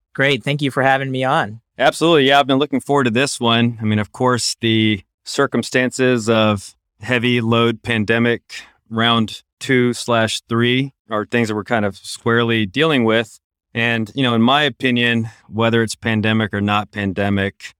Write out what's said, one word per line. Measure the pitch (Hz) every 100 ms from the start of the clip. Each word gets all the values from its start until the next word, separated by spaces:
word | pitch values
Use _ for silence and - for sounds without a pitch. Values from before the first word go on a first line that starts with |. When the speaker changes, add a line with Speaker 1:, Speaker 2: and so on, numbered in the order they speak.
| _
Speaker 1:
Great. | - 139 127
Thank | 139 143
you | 139
for | 139
having | 135 135 135
me | 131 131
on. | 156 107 113 _ -
Speaker 2:
Absolutely. | 143 - 165 156 135
Yeah, | 139
I've | 135
been | 135
looking | 147 127
forward | - 143 123
to |
this | 117 139 -
one. | 117 113 117 113
I |
mean, | 107 107
of | 104
course, | - 127 120 - -
the | 113 110 110 98 - _ -
circumstances | - 139 120 - 131 127 - 127 123 110
of | 110 107 101 - _ _ -
heavy | - 123 123 120
load | 113 117 117 113
pandemic | 120 113 104 117 120 117 - - - _ -
round | 113 117 117 104 - _ -
two | - 127 123
slash | 117 - 117 113 - -
three | 117 120 127 135 _ -
are | 107 104
things | 120 110
that | 107
we're | 98
kind | 117
of | 104 95
squarely | - - 117 117 117 113 101
dealing | 131 160 135
with. | 113 110 113 - _ _ _
And, | 117 117 117 107 135
you |
know, | 127
in | 117
my | 117 143
opinion, | 147 - 131 120 120 117 113 - -
whether | 107 113 117
it's | 110 -
pandemic | 117 110 110 110 107
or | 101
not | 101 104 104
pandemic, | 104 98 92 101 98 98 - - _